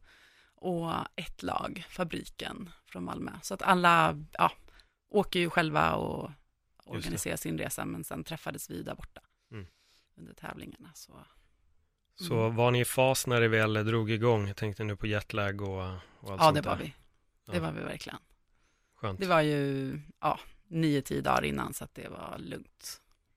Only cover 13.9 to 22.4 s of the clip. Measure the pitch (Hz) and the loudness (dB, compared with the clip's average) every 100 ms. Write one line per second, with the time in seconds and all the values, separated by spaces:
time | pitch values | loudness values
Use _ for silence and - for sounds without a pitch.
13.9 | 113 107 110 120 110 101 - 107 98 107 | 2 2 2 4 4 2 -2 -4 -2 -4
14.9 | 101 107 104 - 110 101 101 98 95 92 | -2 -2 -2 -2 -2 -2 -2 -4 -4 -6
15.9 | 92 - - 107 95 160 147 - - 151 | -8 -14 -18 -10 4 6 6 0 -2 -4
16.9 | - _ _ _ _ - 180 160 156 - | -12 _ _ _ _ -6 -4 -2 -4 -6
17.9 | - - - - _ _ _ _ _ _ | -8 -10 -12 -18 _ _ _ _ _ _
18.9 | _ 107 95 185 165 151 147 139 135 135 | _ -6 -2 4 4 6 2 2 0 -2
19.9 | 147 147 - 151 - - - _ 165 160 | -6 -10 -4 -2 -2 -6 -20 _ 0 4
20.9 | 139 - 139 135 - 73 69 64 - - | 2 0 -2 2 2 2 -2 -4 -6 -10
21.9 | - - - 80 - | -12 -14 -12 -12 -12